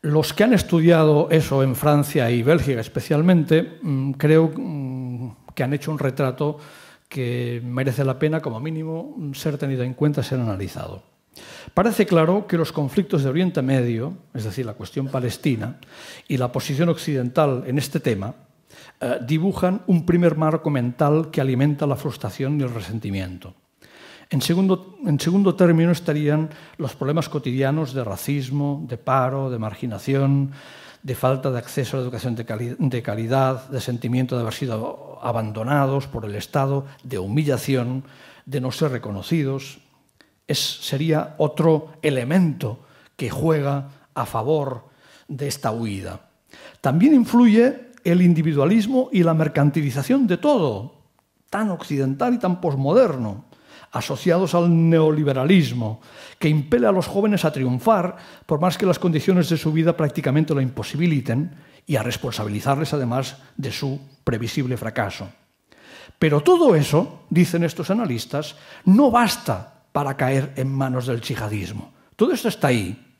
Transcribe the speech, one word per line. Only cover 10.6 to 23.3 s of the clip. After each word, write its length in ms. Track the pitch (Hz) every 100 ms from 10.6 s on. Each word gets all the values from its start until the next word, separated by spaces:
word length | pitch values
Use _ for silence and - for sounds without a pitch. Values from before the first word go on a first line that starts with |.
| 95 - - 95 _ _ _ - - - -
Parece 320 | - 208 214 190
claro 400 | 170 160 196 -
que 100 | 170
los 160 | 156
conflictos 500 | - 143 - 185 170
de 60 | 135
Oriente 340 | 147 185 156
Medio, 520 | 131 135 120 113 135 185 _
es 120 | 131
decir, 200 | 110 98
la 100 | 117
cuestión 340 | 104 - - 135
palestina, 720 | 135 123 - 156 117 113 - - - - - _
y 100 | 131
la 140 | 123
posición 380 | 135 - 139 170
occidental 760 | 170 - 139 123 165 147 127 -
en 120 | 139
este 220 | 131 160
tema, 340 | - 101 98 - _ _ _ - - _
eh, 180 | 120 - 120
dibujan 560 | 156 190 185 180 196 -
un 180 | 175
primer 320 | 156 175 175 156
marco 320 | 156 156 156
mental 600 | 143 120 120 147 151 151
que 100 | 160
alimenta 460 | 135 123 147 147 147
la 100 | 135
frustración 640 | - - 104 - 135 151
y 20 |
el 100 | 131
resentimiento. 800 | 117 92 110 107 98 92